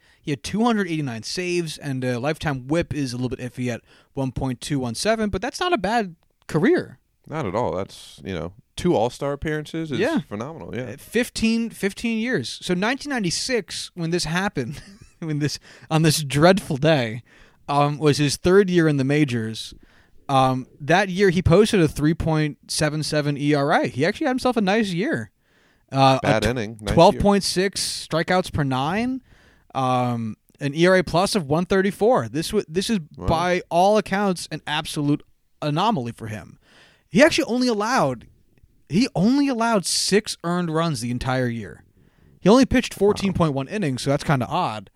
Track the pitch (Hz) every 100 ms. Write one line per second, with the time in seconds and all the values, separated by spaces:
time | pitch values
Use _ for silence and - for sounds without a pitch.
0 | _ _ - 139 - 202 240 220 185 160
1 | 143 113 - - 180 175 160 - 147 131
2 | 127 123 135 160 160 135 123 165 165 147
3 | 135 123 127 127 123 - 123 113 _ _
4 | _ - 135 - 131 123 - 143 123 113
5 | 202 226 214 185 240 - 359 349 180 233
6 | 196 165 _ _ - 156 214 339 - -
7 | _ _ - 151 113 98 110 87 98 -
8 | - - 71 90 80 98 _ - 175 131
9 | 117 - 143 143 160 151 147 165 160 127
10 | 240 302 - 101 127 160 85 110 123 139
11 | - - 247 - 220 226 226 - 196 -
12 | 233 220 233 214 113 - - 180 214 269
13 | 294 262 180 - - 240 180 - - -
14 | 165 175 156 175 202 - 120 139 - -
15 | - - 165 147 147 - - - - 156
16 | 160 147 143 135 170 190 - 135 151 151
17 | 117 120 - - - _ - 143 143 147
18 | 151 143 147 - 180 190 196 180 160 143
19 | 131 147 147 120 110 110 - - - _
20 | _ - - 135 131 131 127 - 139 175
21 | 202 180 196 180 165 180 220 208 151 -
22 | 151 165 156 156 151 - - - 156 151
23 | 143 151 143 147 147 147 143 214 311 110
24 | 165 - 311 254 254 240 190 214 202 170
25 | 254 143 107 _ _ _ _ _ - 135
26 | 135 131 98 110 107 127 107 113 101 131
27 | 175 127 202 202 - 175 196 - - -
28 | - 160 170 185 180 - 139 127 143 202
29 | 247 262 - _ _ _ _ - 131 127
30 | 123 117 110 104 _ - 143 147 175 185
31 | 170 160 202 208 135 151 180 196 190 -
32 | 208 247 113 131 165 208 - 165 196 214
33 | 147 - 90 160 180 180 - 165 196 214
34 | - 196 202 175 - 156 - 151 160 160
35 | 143 147 - _ _ - 151 151 214 185
36 | 120 110 107 107 - - _ _ - _
37 | _ 175 294 - 262 247 254 214 208 254
38 | 147 120 - _ _ _ _ _ - 156
39 | 262 160 202 277 277 233 233 220 - -
40 | - 190 - - 170 175 175 156 170 127
41 | 120 123 131 131 123 117 95 - _ _
42 | _ _ _ _ 175 240 247 254 - -
43 | 202 202 196 175 160 135 135 214 165 127
44 | 143 143 - 139 113 160 156 107 98